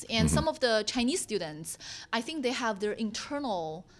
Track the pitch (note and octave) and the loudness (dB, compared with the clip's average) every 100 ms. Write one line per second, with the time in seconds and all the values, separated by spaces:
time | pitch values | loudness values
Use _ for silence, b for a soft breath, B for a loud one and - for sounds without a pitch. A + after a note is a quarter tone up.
0 | - A3+ A#3 D4+ D#4 - B3 A3 G#3+ B3+ | 0 4 6 4 2 2 4 4 2 2
1 | A#3+ F4+ - G3+ D#3+ D3+ D#3+ - B B | 2 0 0 -2 -2 -6 -10 -10 B B
2 | B A3+ A#3 D#4+ B3 B3 A#3 G3 G#3 - | B -2 -2 -2 0 0 0 0 -2 0
3 | G#3+ A3 - C#4+ C#4 F#3 D#3+ D#3+ - b | -2 -4 -4 -4 -2 -2 -2 -6 -12 b